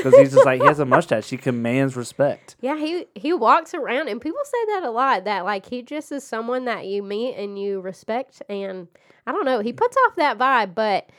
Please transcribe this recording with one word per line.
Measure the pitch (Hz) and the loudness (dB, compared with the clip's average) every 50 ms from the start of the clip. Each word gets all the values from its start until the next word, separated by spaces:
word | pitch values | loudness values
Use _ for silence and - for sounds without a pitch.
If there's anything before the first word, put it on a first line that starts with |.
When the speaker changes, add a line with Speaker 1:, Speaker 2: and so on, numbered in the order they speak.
| - | 2
Speaker 1:
'Cause | 131 - | 8 10
he's | 554 139 139 | 10 10 10
just | 135 523 523 | 8 6 6
like, | 135 131 127 | 6 6 4
he | - - | 4 4
has | - 147 | 4 4
a | 147 | 2
mustache. | 127 127 156 165 - 127 110 107 - | 2 2 2 2 2 0 -2 -2 -4
He | 127 120 | -8 -6
commands | - 139 123 117 117 117 123 135 135 135 131 | -4 -4 -2 -2 -2 0 0 2 0 0 -2
respect. | 123 120 - - - 139 143 - - _ - - - | -6 -10 -8 -2 0 0 0 0 -4 _ -20 -18 -10
Speaker 2:
Yeah, | - 254 302 311 | -6 -6 -4 -4
he, | 302 311 339 359 - - - | -4 -6 -6 -6 -8 -12 -16
he | 208 196 302 359 | -8 -4 -4 -2
walks | 311 226 220 277 330 320 - - | 0 4 4 4 2 2 -4 -10
around, | 339 247 190 233 269 320 247 | -8 -6 -4 -4 -4 -4 -4
and | - 240 | -6 -8
people | - 302 359 571 554 | -8 -8 -8 -8 -8
say | 571 - 480 466 427 415 | -6 -4 -4 -4 -2 -4
that | 381 349 | -4 -4
a | 247 | -4
lot, | 220 233 262 269 240 190 185 | -2 -2 0 0 0 0 -2
that, | 208 208 190 175 | -4 -4 -4 -4
like, | 196 214 196 - | -4 -6 -6 -6
he | - 254 247 | -10 -12 -12
just | 233 - 285 311 294 - | -10 -10 -10 -10 -10 -8
is | 294 277 - | -10 -12 -10
someone | - - 220 226 233 247 254 254 | -8 -10 -8 -6 -4 -6 -4 -4
that | 247 220 175 156 | -6 -6 -6 -8
you | 190 196 202 | -8 -8 -8
meet | 202 196 202 214 233 262 - - | -6 -6 -6 -6 -6 -6 -6 -8
and | 202 202 202 196 | -10 -10 -10 -8
you | 196 202 196 190 | -6 -6 -6 -6
respect, | 180 190 185 - - - 220 247 269 _ _ - - - | -8 -10 -14 -14 -10 -6 -6 -6 -6 _ _ -20 -14 -12
and | 202 196 196 190 190 185 175 170 _ _ _ _ _ _ - | -10 -8 -8 -10 -10 -12 -14 -16 _ _ _ _ _ _ -10
I | 226 | -6
don't | 269 392 349 | -4 -2 -2
know, | 262 262 226 | 0 0 0
he | 208 240 240 | -2 -4 -4
puts | - 453 480 - 539 508 | -2 -2 0 2 2 2
off | 440 - 359 | 2 2 2
that | 302 285 226 208 | 0 0 2 2
vibe, | 254 269 269 240 214 190 170 | 2 2 2 2 0 0 -2
but | 220 220 214 196 175 - _ _ | -2 0 0 0 -2 -2 _ _